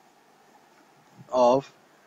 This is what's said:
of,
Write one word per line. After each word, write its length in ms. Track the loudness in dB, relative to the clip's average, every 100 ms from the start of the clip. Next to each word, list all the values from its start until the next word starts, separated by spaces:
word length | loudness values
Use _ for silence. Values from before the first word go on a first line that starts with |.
| _ _ _ _ _ _ _ _ _ _ _ -20 -8
of, 420 | -2 0 0 -4 _ _ _